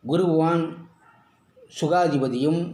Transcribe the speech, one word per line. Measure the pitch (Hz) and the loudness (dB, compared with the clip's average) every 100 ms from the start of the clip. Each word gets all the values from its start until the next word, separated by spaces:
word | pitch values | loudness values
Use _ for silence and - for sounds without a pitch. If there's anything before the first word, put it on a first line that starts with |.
குரு | 120 165 | 0 0
பகவான் | 185 160 160 170 160 - - _ - _ _ _ _ - - | 2 2 2 0 -2 -8 -20 _ -20 _ _ _ _ -20 -20
சுகாதிபதியும் | - 147 175 175 143 131 120 143 165 175 | -6 0 2 2 0 -2 0 0 0 -4